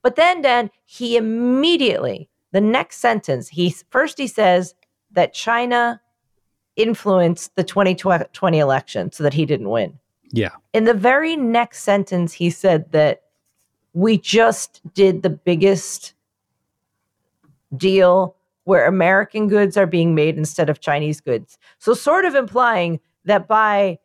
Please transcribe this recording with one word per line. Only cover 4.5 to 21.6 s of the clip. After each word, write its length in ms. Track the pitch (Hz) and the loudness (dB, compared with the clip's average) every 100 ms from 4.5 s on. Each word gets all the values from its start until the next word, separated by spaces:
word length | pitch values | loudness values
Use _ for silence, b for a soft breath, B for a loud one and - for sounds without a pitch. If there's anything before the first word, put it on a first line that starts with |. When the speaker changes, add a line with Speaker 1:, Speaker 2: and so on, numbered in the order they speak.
| 180 180 _ _ _ _ | 2 -2 _ _ _ _
Speaker 1:
that 240 | 180 160 | -2 -2
China 680 | - - 233 247 240 240 233 _ _ _ _ _ _ _ - | -2 -4 -2 0 0 -2 -4 _ _ _ _ _ _ _ -4
influenced 800 | 220 220 208 185 170 - - - | -2 -2 0 2 2 -2 -6 -6
the 80 | |
twenty 300 | 185 196 190 | -4 0 0
twenty 640 | 180 190 170 - - 190 156 | 0 0 -2 -2 -4 -2 0
election 540 | 139 131 - 110 87 | 2 0 -2 -8 -8
so 100 | - | -4
that 120 | 147 | -2
he 100 | 143 151 | -2 -2
didn't 220 | 147 101 | -4 -2
win. 300 | 117 95 - _ _ _ | -4 -4 -10 _ _ _
Speaker 2:
Yeah. 200 | 117 98 - _ | -4 -4 -8 _
Speaker 1:
In 120 | 220 | 0
the 100 | 220 | 2
very 420 | 220 240 269 320 320 | 2 2 0 -2 -4
next 460 | 240 233 240 - | -2 -2 -2 -6
sentence, 500 | - 202 190 180 165 | -2 -2 -2 -4 -4
he 160 | - 175 | -2 -4
said 400 | 165 190 156 - | 0 0 0 0
that 300 | 156 151 - _ _ _ _ _ _ _ | 2 2 0 _ _ _ _ _ _ _
we 240 | 170 214 214 | -2 2 0
just 640 | - 220 226 - - _ 165 | 2 2 2 0 -10 _ -12
did 280 | - 196 185 | 2 2 2
the 60 | 185 | -4
biggest 840 | 147 - 175 196 190 - - - _ _ _ _ _ _ _ _ _ _ _ _ _ _ _ _ 131 | -2 -2 2 2 0 -4 -14 -16 _ _ _ _ _ _ _ _ _ _ _ _ _ _ _ _ -4
deal 600 | 190 190 180 185 180 _ _ _ | 0 4 4 4 0 _ _ _
where 220 | 175 185 127 | 0 2 2
American 640 | 185 175 190 208 214 214 | 2 2 2 0 -4 0
goods 280 | 208 196 202 | 2 2 2
are 100 | 185 | 0
being 280 | 170 165 | 2 2
made 240 | 156 156 156 | 2 0 -2
instead 320 | 151 - 156 | -6 -2 -2
of 100 | 147 | -2
Chinese 400 | - 147 151 151 | -4 -2 -4 -6
goods. 380 | - 117 - _ | -4 -6 -6 _